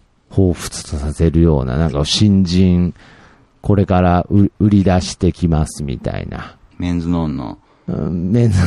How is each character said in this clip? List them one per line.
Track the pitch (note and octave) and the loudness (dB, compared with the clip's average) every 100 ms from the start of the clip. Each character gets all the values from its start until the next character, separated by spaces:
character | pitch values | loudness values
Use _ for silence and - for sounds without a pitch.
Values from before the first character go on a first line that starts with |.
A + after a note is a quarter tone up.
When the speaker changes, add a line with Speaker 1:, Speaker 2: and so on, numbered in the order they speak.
| _ _ _ | _ _ _
Speaker 1:
彷 | - F#2+ | 0 0
彿 | E2 - - - | 0 -8 -12 -10
と | D2+ | -8
さ | D2 | -6
せ | D2 E2 | -2 0
る | D#2 | 4
よ | E2 D2 | 4 2
う | C2 | 0
な、 | C2 | -2
な | E2 | -2
ん | |
か | C#2 D2+ | -2 -2
新 | - G#2+ G2 | 0 2 4
人、 | F2+ F2+ F#2 F2+ F2 - - - - _ _ _ | 2 2 2 2 0 -6 -18 -20 -20 _ _ _
こ | - G2+ | -2 0
れ | F#2+ | 2
か | F2+ | 2
ら | F2+ F2 - | 2 2 2
う-、 | G2+ G2 - | 2 2 2
売 | G#2+ | 2
り | G2+ | 4
出 | F#2+ F2+ | 4 2
し | - - | -2 -2
て | F2+ | -2
き | - F2 | 0 0
ま | D#2 D2+ | 0 -2
す | - | -6
み | C#2+ A#1 | -10 -8
た | - G1+ | -8 -8
い | G1+ | -10
な。 | - - - _ - | -12 -14 -20 _ -8
Speaker 2:
メ | F2+ | -6
ン | F2 | -4
ズ | E2 | -2
ノ | E2+ D#2+ | -2 -4
ン | C2+ | -6
ノ | A#1 G1+ _ _ - | -10 -14 _ _ -10
ン。 | |
Speaker 1:
う | - D2+ | -6 -6
ん、 | F2 F2 | -4 -2
メ | A#2 A#2+ | 0 2
ン | |
ズ、 | F#2+ | 2